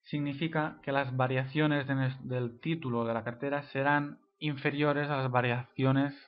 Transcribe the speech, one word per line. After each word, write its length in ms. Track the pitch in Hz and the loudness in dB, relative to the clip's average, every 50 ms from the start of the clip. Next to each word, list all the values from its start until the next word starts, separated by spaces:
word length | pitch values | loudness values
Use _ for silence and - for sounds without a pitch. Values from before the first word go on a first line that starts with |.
| _ | _
significa 760 | - - 147 143 143 139 139 165 156 160 156 151 160 - - - | -4 -4 -2 -2 -2 -2 -2 -4 -2 0 -2 -2 -2 -6 -8 -6
que 100 | - 139 | -2 0
las 240 | 139 139 131 127 | 0 0 0 0
variaciones 680 | 127 127 127 131 131 131 131 135 151 156 151 147 147 135 | 0 0 2 2 -2 -2 0 0 2 2 4 2 0 0
de 100 | 135 139 | 0 0
nues-, 240 | 135 131 131 135 - | 0 0 0 -2 -4
del 400 | - 127 127 123 123 117 117 - | -8 -4 -4 -2 -2 -4 -6 -6
título 420 | - 160 165 165 165 131 120 117 117 | -4 -4 -4 -2 -2 -2 -2 0 0
de 100 | 117 113 | 0 -2
la 120 | 113 113 | -2 -4
cartera 380 | 120 117 - 139 139 143 143 139 | -6 -8 -6 -4 -4 -4 -4 -6
serán 560 | - - 135 135 143 147 147 147 147 - - _ _ _ _ | -4 -4 0 2 4 4 2 2 -2 -8 -16 _ _ _ _
inferiores 720 | 156 151 143 131 - 147 139 143 147 147 143 143 147 143 | -4 -4 -4 0 -2 -2 0 2 2 2 2 2 0 0
a 80 | 147 | 0
las 120 | 135 131 131 | 0 0 2
variaciones 840 | 123 123 120 123 120 123 127 - _ - 131 131 135 135 139 143 139 - - | 2 2 2 2 0 -2 -4 -8 _ 2 2 4 4 4 2 0 -4 -10 -20